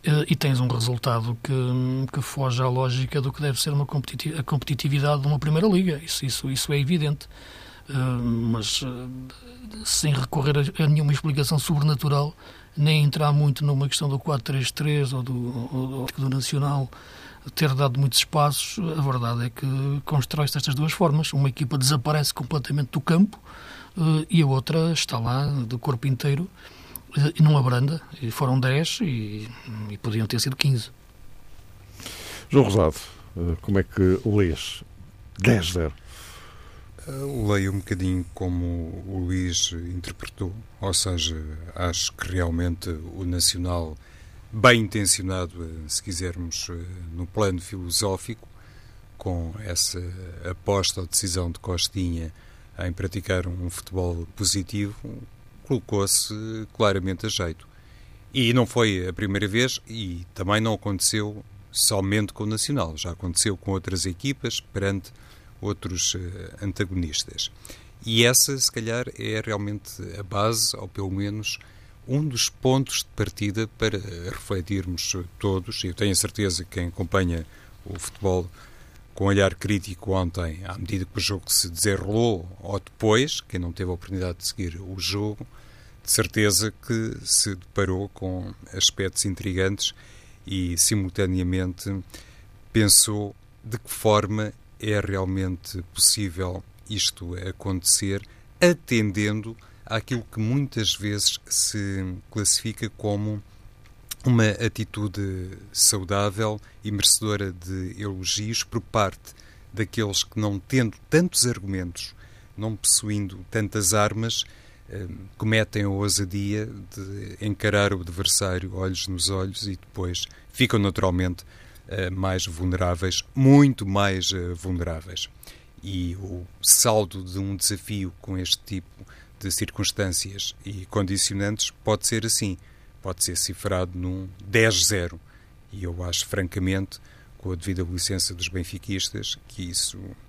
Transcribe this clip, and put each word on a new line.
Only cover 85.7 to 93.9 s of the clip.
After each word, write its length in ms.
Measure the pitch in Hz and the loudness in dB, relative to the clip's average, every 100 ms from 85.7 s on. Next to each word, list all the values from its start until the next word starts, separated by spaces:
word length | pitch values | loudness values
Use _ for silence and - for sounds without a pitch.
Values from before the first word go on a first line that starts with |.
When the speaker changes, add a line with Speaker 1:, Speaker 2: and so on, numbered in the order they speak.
| - - - | -20 -20 -14
Speaker 3:
de 80 | - | -2
certeza 580 | - - - 104 92 107 - - | 0 2 4 4 4 0 -6 -4
que 300 | 113 113 - | -2 -2 -6
se 300 | - - - | 0 2 2
deparou 560 | 92 - - 95 92 98 | -4 -6 0 0 0 -4
com 420 | - 92 92 95 95 - | -6 -6 -6 -8 -12 -12
aspectos 500 | 92 - - 95 - | 0 0 0 -2 0
intrigantes 720 | 101 90 98 92 95 101 - - - - - - - | -2 -2 -2 2 2 2 -4 -6 -20 -20 -20 -20 -6
e, 300 | 95 87 87 | -2 -2 2
simultaneamente, 1200 | - 107 92 98 95 92 90 90 92 90 101 98 - - - - - - - | 2 2 0 0 2 2 2 0 0 -4 -6 -6 -8 -18 -20 -20 -20 -20 -2
pensou 600 | 110 104 - - 104 104 - - - | 4 6 6 4 0 -6 -10 -20 -18
de 140 | 113 117 | -12 -10
que 120 | - | -10